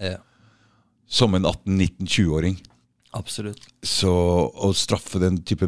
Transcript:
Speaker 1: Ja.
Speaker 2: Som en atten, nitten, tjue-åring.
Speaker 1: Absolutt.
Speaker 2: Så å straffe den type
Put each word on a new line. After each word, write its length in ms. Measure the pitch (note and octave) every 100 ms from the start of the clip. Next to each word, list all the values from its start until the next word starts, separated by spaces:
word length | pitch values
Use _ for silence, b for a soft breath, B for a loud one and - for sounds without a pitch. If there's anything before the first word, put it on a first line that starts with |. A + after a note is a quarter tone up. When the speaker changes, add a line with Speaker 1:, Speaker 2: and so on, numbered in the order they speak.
Speaker 1:
Ja. 160 | F#2+ F#2+ _ b b b b b b b -
Speaker 2:
Som 280 | - A#2 F#2
en 80 | E2
atten, 320 | - - F#2+
nitten, 300 | F2+ - F#2
tjue-åring. 500 | - F2 D#2 F2 F#2 - _ _ _ _
Speaker 1:
Absolutt. 460 | A2 - - G#2 G#2 - _
Speaker 2:
Så 260 | - - F#2+ F2+ F2 F2 C#2
å 220 | - G2
straffe 460 | F#2 - G2+ - F#2+
den 180 | F2+ F2
type 160 | - -